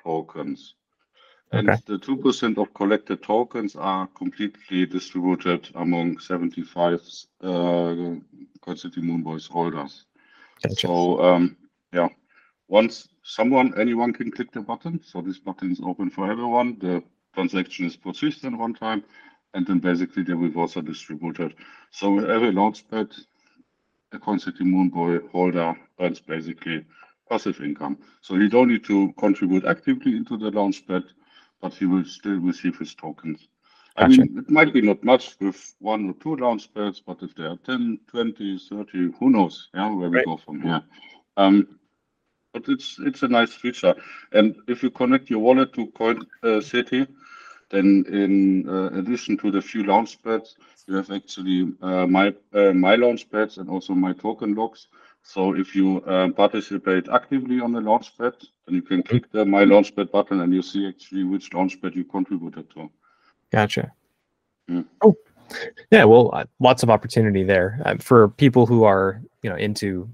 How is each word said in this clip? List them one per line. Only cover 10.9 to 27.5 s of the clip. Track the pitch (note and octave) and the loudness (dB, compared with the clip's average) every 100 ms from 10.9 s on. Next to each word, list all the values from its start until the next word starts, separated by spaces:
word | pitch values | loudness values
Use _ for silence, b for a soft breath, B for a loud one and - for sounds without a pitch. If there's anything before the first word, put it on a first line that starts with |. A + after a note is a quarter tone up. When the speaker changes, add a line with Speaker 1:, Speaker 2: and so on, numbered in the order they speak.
| F2 F2 E2+ | 0 2 4
Speaker 1:
um, | F2+ F2+ F2 - _ _ _ | 4 4 2 -2 _ _ _
yeah, | F2 E2+ _ _ _ _ _ _ | -2 -2 _ _ _ _ _ _
once | G2+ A2+ - - _ | 2 2 -4 -20 _
someone, | - - A#2 C3 B2+ - | -18 -4 2 2 2 0
anyone | A#2 A#2 A#2+ | -2 0 -2
can | - A#2 | -4 -8
click | - A#2+ | -8 -10
the | A#2+ | -10
button. | G#2 A#2 E3+ E3+ | -10 -10 -8 -10
So | _ F2+ | _ -12
this | F2 F#2 | -12 -12
button | - F#2 F#2 | -14 -10 -8
is | F2+ | -6
open | F2+ F2+ F#2+ | -8 -6 -8
for | - G2 | -6 -6
everyone. | A2 A#2+ A#2+ B2 A2+ | -4 -2 0 -2 -4
The | F#2+ F2 - _ _ | -4 -4 -6 _ _
transaction | - F2+ F#2+ F2+ - F2 | -6 -4 -4 -6 -6 -8
is | - | -8
processed | F#2+ - D3+ D3 | -14 -6 -6 -6
in | C3+ A#2 | -12 -8
one | A#2 | -8
time, | A2 A2+ A2 - b b b _ | -8 -6 -8 -10 b b b _
and | G2 F2+ | -8 -2
then | F#2 | 0
basically | F2 F2 F2+ - | 0 -2 -2 -6
the | F2 E2+ | -4 -2
rewards | E2+ D#2+ E2 - | -2 -2 -6 -6
are | |
distributed. | D#2 D2+ - D#2 E2+ D2+ E2 - b b b | -10 -14 -14 -12 -10 -8 -10 -10 b b b
So | - G2 | -6 -2
with | G2+ G#2 | 0 0
every | A2+ A2+ | 0 0
launch | F#2+ G#2+ G#2+ _ | 2 0 -2 _
pad, | A2 G#2+ - _ _ _ _ _ _ _ _ _ | -8 -8 -10 _ _ _ _ _ _ _ _ _
a | G#2 | -14
Coin | - G2 | -6 -6
City | - F2+ | -6 -4
Moon | F2+ F#2 F#2 | 0 2 0
Boy | F2 E2+ E2+ - | 0 -2 -2 -4
holder | F2+ F2+ E2+ E2+ E2 _ _ | -2 -2 0 -4 -6 _ _
earns | F2+ E2 | -6 -6
basically | - D#2+ D#2+ E2 E2+ D#2+ - b b b _ | -10 -12 -10 -14 -10 -10 -12 b b b _
passive | A2+ G#2+ | -6 -4